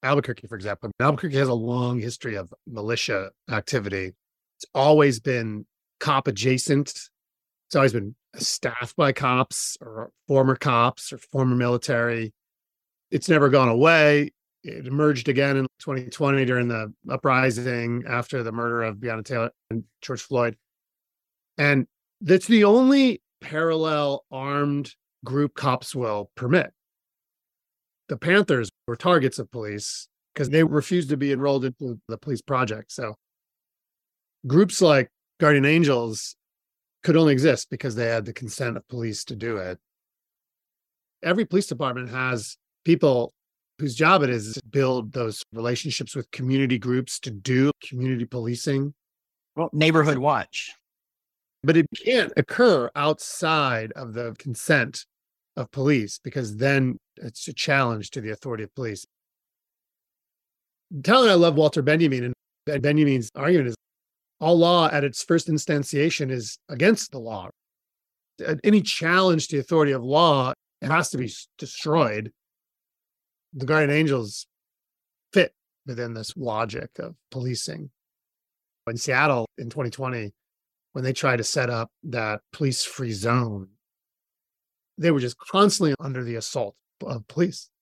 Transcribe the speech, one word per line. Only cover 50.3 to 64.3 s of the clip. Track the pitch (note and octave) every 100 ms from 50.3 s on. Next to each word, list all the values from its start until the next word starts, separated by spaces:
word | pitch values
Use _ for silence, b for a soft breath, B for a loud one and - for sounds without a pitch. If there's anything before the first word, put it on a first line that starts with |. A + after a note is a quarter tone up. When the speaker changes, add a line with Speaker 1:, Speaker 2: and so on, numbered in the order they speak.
| C3+ F#2 - - - _ _ _ _ _ _ _ _ C3+
Speaker 1:
But | D#3+
it | D#3 -
can't | - B3 F3 -
occur | - - A#3+ E3 A#2+
outside | - D3 D#3 - - E3 D#3+ C#3 A#2 A2
of | - B2+
the | A2 A#2+ A2+
consent | C#3+ A#2+ - D3+ A#2+ - - _ _ _ _ -
of | A#2+
police | - C3+ C#3+ G2+ -
because | - C#3+ A#2 G#2
then | C3+ C#3 B2+ - _ -
it's | A#2+ - -
a |
challenge | - - C#3 B2+ A2+ F#2+
to | -
the | A2
authority | G#2+ C3+ A2+
of | G#2 -
police. | A#2+ G2+ - _ _ _ _ _ _ _ _ _ _ _ _ _ _ _ _ _ _ D#3
Tyler | C3+ B3
and | A#3+
I | F#3
love | E3+ D3
Walter | D#3 -
Benjamin, | C3+ D#3 E3 C3 B2
and | B2 _ _ -
Ben-, | C#3+
Benjamin's | C3 D3 D3 C3 A2+ -
argument | C#3+ F3+ B2+
is | A2+ _ _ _ _ _